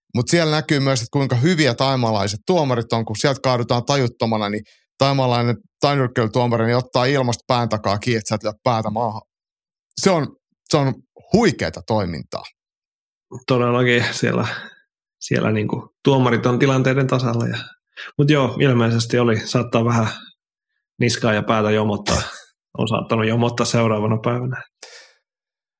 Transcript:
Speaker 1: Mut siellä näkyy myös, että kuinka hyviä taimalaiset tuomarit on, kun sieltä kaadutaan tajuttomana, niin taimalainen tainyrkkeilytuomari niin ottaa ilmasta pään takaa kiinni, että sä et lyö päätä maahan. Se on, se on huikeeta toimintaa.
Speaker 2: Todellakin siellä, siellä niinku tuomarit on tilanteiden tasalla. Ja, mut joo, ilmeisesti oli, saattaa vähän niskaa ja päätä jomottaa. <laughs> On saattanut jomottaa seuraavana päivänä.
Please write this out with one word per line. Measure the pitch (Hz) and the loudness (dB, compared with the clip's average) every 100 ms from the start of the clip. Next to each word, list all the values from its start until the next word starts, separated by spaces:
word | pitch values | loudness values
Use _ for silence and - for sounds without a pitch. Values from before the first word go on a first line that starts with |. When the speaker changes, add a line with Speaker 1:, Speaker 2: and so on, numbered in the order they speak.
| _ 120 | _ -4
Speaker 1:
Mut | 120 | 0
siellä | 170 156 | 2 2
näkyy | 151 - 147 | 0 0 0
myös, | 135 127 | 0 -2
että | 120 | -2
kuinka | 143 135 120 | -2 0 0
hyviä | 156 165 143 | 2 2 2
taimalaiset | 117 135 127 113 107 98 104 - | 2 0 0 0 0 -2 -4 -2
tuomarit | 180 139 120 - | 0 0 0 -2
on, | 117 110 | -2 -2
kun | 110 | -2
sieltä | 147 131 | 0 0
kaadutaan | 135 123 113 120 120 | 0 0 0 -2 0
tajuttomana, | 143 123 - 117 110 101 | 0 0 -2 -2 -2 -2
niin | 107 107 _ _ - | -6 -10 _ _ 0
taimalainen | 135 139 127 120 120 117 _ _ | 0 2 2 2 0 -2 _ _
tainyrkkeilytuomari | 147 143 123 127 110 127 120 120 113 | 0 2 0 0 0 0 0 0 0
niin | 123 | 0
ottaa | 123 127 127 | 0 0 0
ilmasta | 143 123 117 - | 0 0 -2 -2
pään | 123 113 | 0 0
takaa | 107 104 104 | -2 -2 -2
kiinni, | 123 113 | -2 -2
että | - | -2
sä | 107 | -4
et | |
lyö | 110 104 | -4 -4
päätä | 131 113 110 | -2 -2 -2
maahan. | 110 117 110 - _ _ _ _ _ _ - | -4 -4 -6 -16 _ _ _ _ _ _ -2
Se | 196 | 0
on, | 170 135 - _ _ - | 2 -2 -8 _ _ -2
se | 156 | 0
on | 135 - - - - | 0 -4 -10 -20 0
huikeeta | 202 214 - 82 - - | 2 2 0 -4 -6 -4
toimintaa. | 110 92 78 - - - _ _ _ _ _ _ _ _ - - | -2 -2 -6 -10 -12 -14 _ _ _ _ _ _ _ _ -10 -2
Speaker 2:
Todellakin | 123 120 120 123 120 113 | 0 2 2 2 2 0
siellä, | - 120 117 117 - - - _ _ _ _ | -2 -2 -2 -4 -8 -14 -20 _ _ _ _
siellä | - 123 117 | -6 -2 -2
niinku | 110 104 - - _ | -2 -4 -6 -10 _
tuomarit | 139 135 127 113 123 | 2 4 4 2 0
on | 123 | 2
tilanteiden | 139 131 131 131 131 | 2 2 2 0 0
tasalla. | 131 123 117 117 | 0 0 -2 -4
Ja, | 117 - - _ - - - | -6 -10 -20 _ -20 -6 0
mut | 143 | 4
joo, | 147 123 104 | 4 2 2
ilmeisesti | 139 120 113 117 113 123 | 2 4 2 0 0 2
oli, | 120 110 - | 2 0 0
saattaa | 127 120 117 117 | -2 0 0 2
vähän | 117 110 - - _ _ _ _ _ _ - | 2 0 -4 -16 _ _ _ _ _ _ -4
niskaa | 123 123 120 | -2 0 0
ja | 104 | 0
päätä | 104 110 104 | 0 0 2
jomottaa. | 107 107 104 - - | 2 0 -2 -2 -4
<laughs> | - - - _ _ - | -4 -12 -20 _ _ -6
On | - | -2
saattanut | - - 113 110 | -2 -2 -2 0
jomottaa | 117 120 120 123 | 0 0 0 0
seuraavana | 120 113 107 110 113 | 2 2 0 0 -2
päivänä. | 120 123 127 127 - _ - - - _ _ _ _ _ _ | -2 -4 -6 -8 -14 _ -20 -20 -20 _ _ _ _ _ _